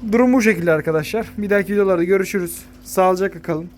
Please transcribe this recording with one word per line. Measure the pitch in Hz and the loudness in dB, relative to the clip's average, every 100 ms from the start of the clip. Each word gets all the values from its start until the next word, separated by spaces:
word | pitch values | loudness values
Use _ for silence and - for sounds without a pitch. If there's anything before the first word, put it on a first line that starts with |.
| 226 | 0
Durum | 220 254 | 2 4
bu | 262 | 4
şekilde | 220 180 170 | 2 2 2
arkadaşlar. | 156 147 156 151 214 220 - | 0 2 -2 -2 -6 -6 -8
Bir | 208 | 0
dahaki | 202 196 | 0 0
videolarda | 202 196 180 | 0 2 2
görüşürüz. | 170 190 190 196 175 - - - | 2 0 0 -4 -6 -10 -18 -20
Sağlıcakla | - - 185 185 196 170 | -8 0 2 2 -2 -6
kalın. | - 156 175 | -6 -6 -6